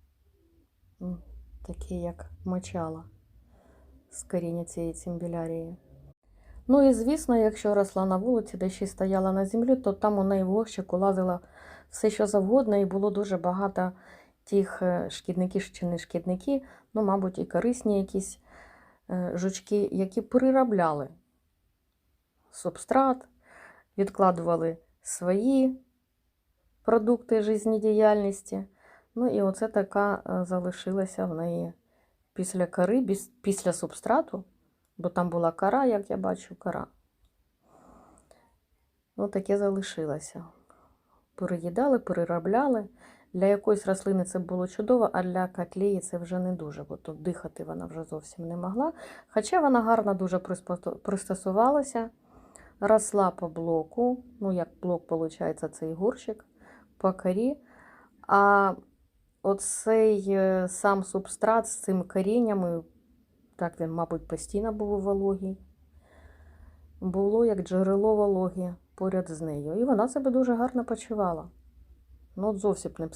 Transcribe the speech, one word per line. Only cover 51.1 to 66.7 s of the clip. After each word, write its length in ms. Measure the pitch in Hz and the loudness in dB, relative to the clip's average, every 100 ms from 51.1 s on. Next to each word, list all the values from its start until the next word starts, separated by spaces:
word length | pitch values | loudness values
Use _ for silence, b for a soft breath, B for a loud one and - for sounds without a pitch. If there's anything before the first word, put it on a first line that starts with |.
| 196 - 190 190 190 247 294 277 233 226 - B B B B B B | -4 -4 -6 -2 2 4 4 0 -4 -6 -10 B B B B B B
росла 520 | 202 220 214 202 185 | 4 4 4 2 2
по 180 | 180 170 | 0 -6
блоку, 720 | 165 165 165 156 - 247 254 - - | -4 0 0 0 0 0 0 -6 -6
ну, 120 | 196 | -2
як 160 | 180 165 - | -2 -4 -6
блок, 260 | 180 170 - | -2 -2 -2
получається, 640 | 165 160 - 165 156 156 | -2 -2 -4 -4 -4 -8
цей 240 | - 160 | -8 -8
горщик, 520 | 165 202 262 - 220 _ _ B B B - | -2 -2 -2 -6 -12 _ _ B B B -2
по 160 | 190 | -2
корі. 440 | 185 185 185 247 294 B B B B B _ - | 0 -2 0 0 -2 B B B B B _ 2
А 460 | 202 202 202 196 180 - _ _ _ _ _ | 4 6 6 4 0 -10 _ _ _ _ _
оцей, 840 | 190 196 - - - 220 220 208 196 | -2 -2 -4 -4 2 4 6 4 2
е, 380 | 196 190 185 185 | 2 4 2 0
сам 360 | - 202 196 | 0 2 2
субстрат 640 | 185 190 190 - 214 226 226 | 0 -6 -6 -2 2 4 2
з 120 | - | -4
цим 220 | - 190 | -2 -2
коріннями, 800 | 175 190 185 233 233 202 180 170 160 _ _ _ _ _ _ - | 0 -2 2 2 2 0 0 -2 -6 _ _ _ _ _ _ -6
так 240 | 175 170 | -6 -4
він, 120 | 160 | -4
мабуть, 360 | 165 165 165 - | -4 -4 -4 -6
постійно 460 | 160 - 202 226 | -10 -6 -4 -4
був 280 | 214 208 202 | -4 -2 -2
вологий, 560 | 196 196 196 196 190 190 - _ _ b b b b b b b b | 0 0 0 -2 -4 -10 -14 _ _ b b b b b b b b